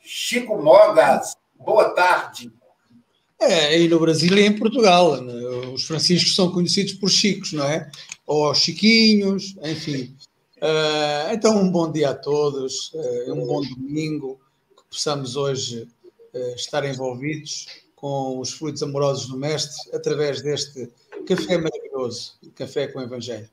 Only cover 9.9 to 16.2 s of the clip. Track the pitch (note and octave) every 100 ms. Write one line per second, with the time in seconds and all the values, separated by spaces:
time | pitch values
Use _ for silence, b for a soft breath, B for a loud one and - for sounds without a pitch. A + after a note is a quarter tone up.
9.9 | C#3 B2 - - _ _ _ D3+ D#3 D#3
10.9 | D3+ D3 D3 D#3 A3 A3 G#3+ F#3+ F3+ D#3+
11.9 | D3+ D3 B2+ - D3 D3 C3+ C3 - -
12.9 | D#3+ B2+ A#2+ B2+ D3 - D3 C#3 B2+ C3+
13.9 | D3+ D#3 D3+ C3+ C3+ _ _ _ _ _
14.9 | - - C#3+ C3+ B2+ C#3 C3 A2 A#2 A#2
15.9 | _ - _